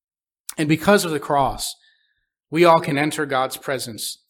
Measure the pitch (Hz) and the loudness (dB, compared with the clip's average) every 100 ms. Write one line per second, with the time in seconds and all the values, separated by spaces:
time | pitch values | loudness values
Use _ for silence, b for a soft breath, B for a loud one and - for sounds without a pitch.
0 | _ _ _ _ - - 156 160 - 202 | _ _ _ _ -14 -4 0 0 4 4
1 | 175 151 - 143 131 - - - _ _ | 2 -4 0 0 0 -2 -8 -10 _ _
2 | _ _ _ _ - 151 175 165 165 139 | _ _ _ _ -4 4 6 6 2 -2
3 | 151 147 147 135 131 - - 131 120 107 | -2 -4 -2 -2 -2 -6 -8 -6 -8 -10
4 | - - | -12 -12